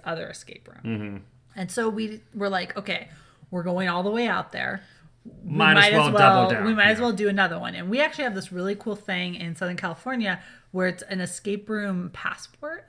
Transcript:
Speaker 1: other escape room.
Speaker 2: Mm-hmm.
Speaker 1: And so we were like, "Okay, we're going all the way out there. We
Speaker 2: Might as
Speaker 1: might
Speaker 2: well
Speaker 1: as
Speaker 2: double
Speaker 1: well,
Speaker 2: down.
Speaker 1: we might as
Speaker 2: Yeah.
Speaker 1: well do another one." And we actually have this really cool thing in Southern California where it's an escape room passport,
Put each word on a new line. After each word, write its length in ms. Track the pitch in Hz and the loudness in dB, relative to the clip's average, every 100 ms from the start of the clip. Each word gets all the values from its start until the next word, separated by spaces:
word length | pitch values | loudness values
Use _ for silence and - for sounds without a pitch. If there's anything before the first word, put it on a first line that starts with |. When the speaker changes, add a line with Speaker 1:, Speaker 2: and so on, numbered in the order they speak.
Speaker 1:
other 240 | - 165 - | -6 -6 -8
escape 400 | - - - - | -12 -18 -20 -20
room. 120 | - 113 107 | -10 -6 -4
Speaker 2:
Mm-hmm. 160 | 104 98 - _ _ - | -4 -10 -14 _ _ -10
Speaker 1:
And 120 | 180 | -6
so 180 | - 226 | -2 -2
we 320 | 214 220 220 - | -2 -6 -8 -14
were 140 | 208 202 | -4 -2
like, 260 | 185 180 202 | -2 -4 -8
"Okay, 320 | 190 170 - - - _ - | -6 -8 -8 -18 -20 _ -10
we're 120 | 180 | -6
going 260 | 175 180 185 | -2 -2 0
all 140 | 175 | 0
the 80 | 196 | -2
way 160 | 226 233 | 0 0
out 240 | 180 - | -2 -4
there. 300 | - - 190 - _ - _ | -6 -6 -6 -12 _ -20 _
We 320 | - - - 151 | -20 -16 -4 4
Speaker 2:
Might 200 | 156 196 | 6 8
as 0 | |
Speaker 1:
might 160 | 208 | 8
Speaker 2:
well 160 | 214 220 | 6 4
Speaker 1:
as 40 | |
Speaker 2:
double 260 | 208 196 190 | 8 8 8
Speaker 1:
well, 80 | 185 | 6
Speaker 2:
down. 140 | 208 214 | 2 0
Speaker 1:
we 80 | |
might 140 | 220 202 | 4 4
as 100 | 220 | 4
Speaker 2:
Yeah. 60 | |
Speaker 1:
well 80 | 240 | 0
do 160 | 190 208 | 0 0
another 280 | 202 185 170 | 2 2 0
one." 160 | 175 | -6
And 140 | 175 180 | -6 -2
we 100 | 247 | 0
actually 240 | 311 311 | 0 0
have 100 | 262 | -4
this 180 | 196 - | -4 -8
really 220 | 180 190 | -6 -4
cool 200 | 202 226 208 | -4 -6 -8
thing 380 | - 180 180 | -6 -4 -4
in 220 | 175 170 165 | -6 -8 -6
Southern 200 | 180 180 | -6 -4
California 600 | 185 165 254 254 202 180 - - _ | -6 -8 -6 -2 -2 -4 -8 -20 _
where 160 | 185 185 | -2 -2
it's 160 | 180 | -2
an 160 | - 190 | -6 -6
escape 480 | 175 - 202 202 202 | -4 -6 -6 -6 -4
room 400 | 214 202 180 180 | -4 -2 -4 -6
passport, 720 | - - - - _ 294 359 | -8 -8 -8 -14 _ -12 -12